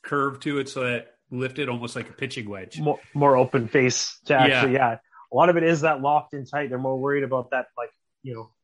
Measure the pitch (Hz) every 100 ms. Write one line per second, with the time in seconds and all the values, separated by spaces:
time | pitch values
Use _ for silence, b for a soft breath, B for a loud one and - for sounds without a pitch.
0 | - 143 139 123 151 143 135 - 123 120
1 | - _ _ 123 127 127 135 120 120 123
2 | 110 - - 127 104 98 92 156 151 143
3 | - 147 143 131 127 135 113 143 127 -
4 | - - - 143 127 131 135 131 123 117
5 | B B B 123 170 170 165 165 156 143
6 | 139 151 147 143 131 147 143 127 131 131
7 | 139 143 135 131 123 131 123 - 117 _
8 | _ _ 131 113 110 _